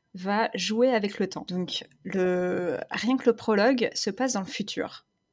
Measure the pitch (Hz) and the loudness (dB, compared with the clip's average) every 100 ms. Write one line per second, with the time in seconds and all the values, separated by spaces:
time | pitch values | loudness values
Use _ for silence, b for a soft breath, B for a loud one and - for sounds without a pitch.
0 | _ 180 185 208 226 196 185 220 262 226 | _ -8 -2 0 0 -2 -2 4 4 4
1 | 202 - 190 151 - 180 175 - - _ | 0 -2 -4 -4 -6 -4 -4 -8 -10 _
2 | - 190 180 180 180 - 175 - - 220 | -4 0 2 2 0 -2 -2 -4 -4 -2
3 | 220 262 240 226 - 208 226 254 220 - | 0 4 4 2 2 4 4 4 0 -2
4 | 214 196 254 214 180 - 202 - - - | -4 -2 -2 -2 -4 -6 -6 -6 -6 -10
5 | _ _ _ | _ _ _